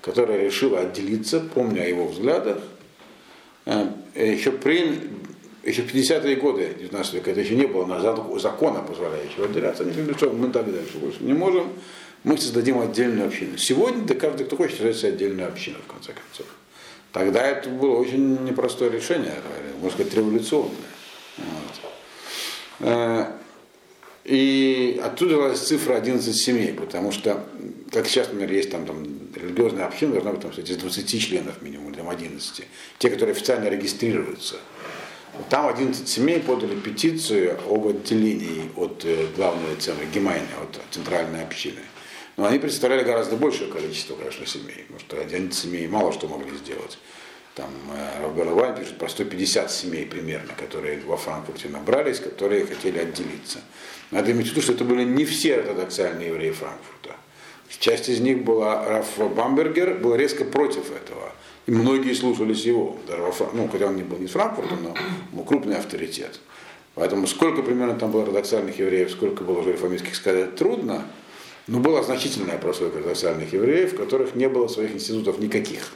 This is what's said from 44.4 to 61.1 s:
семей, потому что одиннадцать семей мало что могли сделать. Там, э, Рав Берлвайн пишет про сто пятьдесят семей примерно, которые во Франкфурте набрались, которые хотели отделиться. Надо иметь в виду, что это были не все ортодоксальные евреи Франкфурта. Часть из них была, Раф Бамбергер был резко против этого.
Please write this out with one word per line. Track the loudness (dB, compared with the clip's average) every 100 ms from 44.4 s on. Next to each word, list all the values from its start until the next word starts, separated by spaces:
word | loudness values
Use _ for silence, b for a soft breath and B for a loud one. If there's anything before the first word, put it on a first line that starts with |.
| -8
семей, | -8 -10 -14 -16
потому | -18
что | -10 -8
одиннадцать | -4 -4 -2 -4
семей | -4 -4 -2
мало | 0 0
что | 0 -6
могли | -6 -10 -10
сделать. | -10 -10 -10 -14 B B B B B -12
Там, | -10 -10 -10
э, | -8 -8 -4
Рав | -2 0
Берлвайн | 2 4 4 0
пишет | -10 -8
про | -6
сто | -4
пятьдесят | -4 0 2 2 0
семей | -4 -4 -6 -6
примерно, | -8 -6 -6 -8 -10
которые | -8 -6 -4 -4 -2
во | -4
Франкфурте | -2 -6 -8 -10 -8
набрались, | -4 2 2 2 -2
которые | -6 -2 2 2 0
хотели | -2 -2 -2
отделиться. | -4 -4 -8 -8 -10 -12 -12 B B B B
Надо | 0 2
иметь | 2 2
в |
виду, | 2
что | 2
это | 2
были | 4 4 4
не | 4
все | 2 2 4 4
ортодоксальные | 2 -2 -4 0 0 0 -4
евреи | -2 -2
Франкфурта. | -4 -8 -10 -16 -16 -16 -16 -20 B B B -18 0
Часть | 2 4 2
из | 2
них | 4 4
была, | 4 4 4 2 2
Раф | 0 0 0
Бамбергер | 2 2 4 4 4 4 2 2
был | 4 4
резко | 4 2
против | 2 2 2 0 -6
этого. | -8 -10